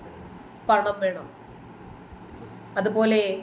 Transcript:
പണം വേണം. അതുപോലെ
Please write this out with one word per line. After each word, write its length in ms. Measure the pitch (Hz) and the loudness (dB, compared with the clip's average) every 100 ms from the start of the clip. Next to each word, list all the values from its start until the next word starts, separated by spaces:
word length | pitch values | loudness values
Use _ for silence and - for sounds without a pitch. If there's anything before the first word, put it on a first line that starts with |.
| - - - - - - - | -16 -16 -16 -18 -18 -4 4
പണം 260 | 208 202 202 | 4 4 0
വേണം. 440 | 190 170 123 - - - - - - - - - - - - - - 202 | -2 -2 -10 -18 -20 -18 -18 -18 -18 -18 -18 -18 -16 -16 -16 -16 -6 0
അതുപോലെ 680 | 208 214 220 220 202 190 | 2 4 6 6 4 0